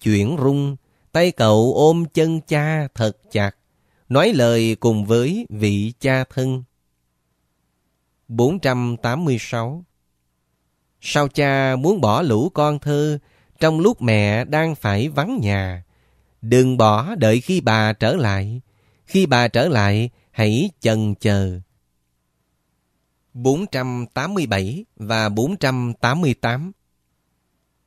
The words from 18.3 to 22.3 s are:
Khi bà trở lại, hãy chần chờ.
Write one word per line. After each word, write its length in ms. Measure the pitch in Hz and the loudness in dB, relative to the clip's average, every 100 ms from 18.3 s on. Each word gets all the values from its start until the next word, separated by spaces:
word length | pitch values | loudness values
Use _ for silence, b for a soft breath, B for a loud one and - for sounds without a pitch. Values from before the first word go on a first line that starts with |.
| 98 101 123 - _ _ _ _ | -2 -4 -8 -14 _ _ _ _
Khi 200 | 190 170 | 0 4
bà 220 | 123 120 | 2 2
trở 200 | 117 165 | 2 2
lại, 420 | 123 101 104 120 _ _ | 2 2 0 -2 _ _
hãy 380 | - 107 113 196 - | -2 0 0 -2 -2
chần 360 | 113 110 107 101 | 0 0 -2 -2
chờ. 440 | 110 101 95 90 - _ _ _ _ _ _ | -2 0 -2 -6 -14 _ _ _ _ _ _